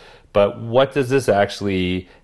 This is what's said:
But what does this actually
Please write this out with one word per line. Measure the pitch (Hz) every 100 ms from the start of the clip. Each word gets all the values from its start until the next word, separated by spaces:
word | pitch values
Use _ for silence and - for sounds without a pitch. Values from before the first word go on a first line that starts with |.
| - - _
But | 104 101 107
what | 113 120 135
does | 147 123
this | 135 117
actually | 101 101 - 101 95 90 90 - -